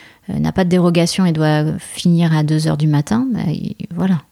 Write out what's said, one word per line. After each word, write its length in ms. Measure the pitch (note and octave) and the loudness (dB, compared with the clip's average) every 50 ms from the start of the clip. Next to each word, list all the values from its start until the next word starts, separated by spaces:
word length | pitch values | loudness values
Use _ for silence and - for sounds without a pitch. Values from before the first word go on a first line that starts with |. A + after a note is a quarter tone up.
| - - - _ _ - | -20 -20 -20 _ _ -8
euh, 80 | - D3 | -4 -2
n'a 140 | D#3 D#3+ - | -2 -2 0
pas 120 | F#3 F#3 | 0 0
de 60 | F3 | 2
dérogation 560 | F3 F3+ F3 F3 E3+ F3 E3 E3+ - - F#3 | 2 2 4 4 4 2 2 0 0 0 0
et 60 | F3 D#3+ | 0 2
doit 320 | D#3 D#3 D#3 D3+ D3+ D3+ D#3 D#3 - | 2 2 2 2 2 0 -2 -4 -6
finir 560 | - - - - - F3 E3+ E3 E3+ E3 D#3+ | -10 -12 -16 -2 0 2 2 4 2 2 2
à 80 | D#3 D3+ | 2 2
deux 240 | D3 D#3 D#3 D#3 | 2 0 0 0
heures 120 | D#3+ D#3 D3+ | 0 -2 0
du 80 | D#3 | 0
matin, 400 | D#3 D3 C#3+ D3+ - G#3+ A#3 C4 C4+ | 2 2 0 0 0 -2 -2 0 -2
bah, 100 | A3 - - E3+ | -2 -2 -2 -4
y-, 280 | D3 - - - - - - - E3+ | -4 -4 -6 -8 -10 -10 -12 -10 -6
voilà, 280 | E3+ F3 F#3+ F#3 D3+ - _ | -4 -2 0 0 -2 -4 _